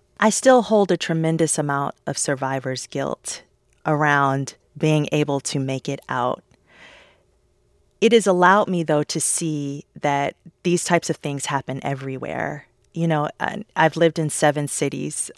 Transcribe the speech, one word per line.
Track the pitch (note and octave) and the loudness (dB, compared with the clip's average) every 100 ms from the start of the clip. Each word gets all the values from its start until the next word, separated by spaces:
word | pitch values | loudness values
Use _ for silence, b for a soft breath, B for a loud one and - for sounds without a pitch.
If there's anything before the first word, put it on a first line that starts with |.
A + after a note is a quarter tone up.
| _ - | _ 0
I | G#3+ | 0
still | - C4 B3+ | 2 6 6
hold | G#3 G#3+ G3 | 6 4 4
a | F3 | 2
tremendous | - D#3+ D#3+ E3 D#3+ - | 0 0 0 2 0 0
amount | D3 C#3 C#3+ - - | -2 -2 -4 -8 -8
of | C#3 | -6
survivor's | - C#3 C3+ C3+ C3 C3 - | -2 -2 -2 -4 -4 -8 -8
guilt | C#3 C#3 - - - - _ _ _ | -6 -6 -6 -10 -14 -16 _ _ _
around | - D3+ D3+ C#3+ C#3 C3+ C3+ - _ - | -2 0 2 2 2 0 -4 -10 _ -4
being | D#3 D#3 D3 | 2 2 2
able | D3+ C#3+ C#3 | 0 0 -2
to | - D3 | -2 -4
make | C3+ C3+ - | -4 -4 -6
it | C#3 - | -8 -6
out. | C3 B2 - - _ _ b b b b b b _ _ _ _ _ _ - | -2 -2 -4 -8 _ _ b b b b b b _ _ _ _ _ _ 0
It | A3+ | 4
has | A#3 G3 | 4 4
allowed | F3+ F3+ G3 - | 4 6 6 4
me, | F#3 | -2
though, | D#3+ D3+ | 0 0
to | D3 E3 | 0 -2
see | - - E3+ D3+ C#3+ C#3+ - - | -2 -2 -2 -4 -6 -8 -14 -6
that | D3 C#3+ C#3+ - - _ | -2 0 -2 -6 -16 _
these | - F3 | 0 0
types | - F3 - | 2 0 0
of | D#3+ | -6
things | D3 C#3+ - | -6 -6 -4
happen | C#3 - C3+ | -4 -4 -8
everywhere. | - C#3 C3+ C3 - - - D3 - _ _ | -6 -6 -8 -10 -8 -6 -6 -8 -14 _ _
You | - E3 | -2 0
know, | D#3 D3 - | 0 -2 -4
I, | - - - - | -6 -6 -8 0
I've | D#3+ D#3+ | 0 4
lived | E3 D#3 | 0 2
in | D#3 | -4
seven | - D3+ D3 D3 | 2 2 2 -2
cities, | - C#3+ C#3 D3 - - | -4 -4 -4 -8 -8 -8